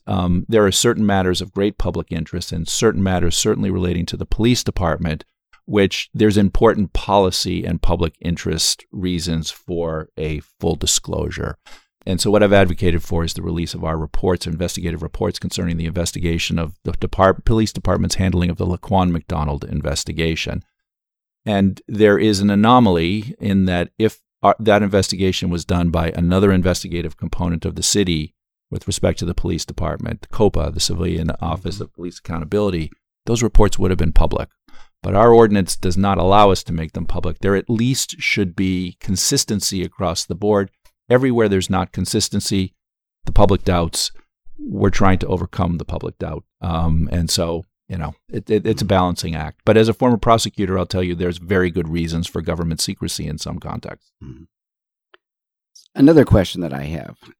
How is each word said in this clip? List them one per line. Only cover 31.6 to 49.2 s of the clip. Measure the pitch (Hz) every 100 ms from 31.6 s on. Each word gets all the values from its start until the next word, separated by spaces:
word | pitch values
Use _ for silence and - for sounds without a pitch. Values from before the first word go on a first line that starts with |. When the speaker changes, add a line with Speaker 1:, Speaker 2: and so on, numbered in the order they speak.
| 85 98
Speaker 1:
of | 82
Police | - 87 -
Accountability, | - 82 78 101 104 87 78 - _ _ -
those | 117
reports | 113 - 101 -
would | 95
have | 90
been | 80
public. | - - - - _ _ - - _
But | 95
our | 98 117
ordinance | 117 113 101 85 -
does | 92 87
not | 98 90
allow | 90 101 101
us | 92
to | -
make | 85 78
them | 90 82
public. | 87 87 82
There | 98 98
at | -
least | 113 123 131 - -
should | - - 92
be | 85 95 92 90 -
consistency | - 92 - 139 - 101 - 95
across | 90 - 90 82 -
the |
board. | 85 104 101 98 _ _ _ -
Everywhere | 123 135 117 107
there's | 95 -
not | 92 92
consistency, | - - 110 - 101 - 98 92 _ _ _ _ _
the | -
public | - 101 98
doubts. | - 87 85 - - - _ _ - 302
We're | 294 101 101
trying | - 101 92
to | -
overcome | 92 85 - 87 85
the | -
public | 78 82 -
doubt. | 82 76 - _
Um, | 87 82 82 80 78
and | 90 82
so, | - 85 82 - _ -
you | 87
know, | 78 - -
it, | 104 -
it, | 107 107
it's | 110
a |
balancing | 95 95 90 90